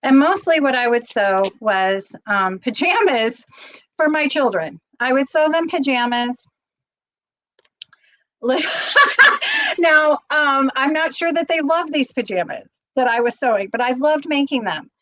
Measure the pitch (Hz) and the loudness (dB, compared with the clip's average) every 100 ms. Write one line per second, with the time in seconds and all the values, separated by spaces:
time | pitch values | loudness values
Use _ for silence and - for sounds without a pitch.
0 | 254 269 302 392 349 320 277 262 240 240 | 6 6 6 2 2 2 2 0 0 0
1 | 233 - 196 190 196 - 214 190 190 196 | -2 0 2 2 0 -2 -2 0 0 -2
2 | 190 - - 202 190 185 254 226 359 427 | -6 -20 -4 -2 -2 -2 -8 -2 -2 2
3 | 415 254 220 247 _ - - - _ _ | 2 2 -2 -4 _ -20 -20 -20 _ _
4 | 311 302 294 311 262 190 160 165 _ _ | 0 0 -2 0 0 -2 -6 -10 _ _
5 | 247 262 277 311 311 330 330 349 269 247 | -2 0 0 0 2 0 -2 -2 -2 -2
6 | 240 240 240 247 _ _ _ _ _ _ | -2 -2 -4 -6 _ _ _ _ _ _
7 | _ _ _ _ _ _ _ _ - _ | _ _ _ _ _ _ _ _ -20 _
8 | _ _ _ _ 240 254 302 - - 285 | _ _ _ _ -4 -2 -2 -6 -2 2
9 | 277 - - - - - - - 339 311 | 2 6 4 4 -4 -2 -2 0 4 4
10 | 311 294 _ 302 294 269 269 262 277 311 | 4 0 _ 0 0 2 0 0 -2 0
11 | 320 - 339 330 330 330 294 330 330 294 | -4 -2 -2 -2 -2 -2 0 -2 -2 -4
12 | 262 - 233 190 147 127 - _ _ - | -4 -4 -4 -4 -6 -8 -16 _ _ -2
13 | 247 233 240 233 262 220 196 226 247 254 | 0 0 -2 -2 -2 0 -2 -4 -2 0
14 | 294 311 311 294 277 269 208 156 - _ | 0 0 -2 -2 0 -2 -4 -6 -10 _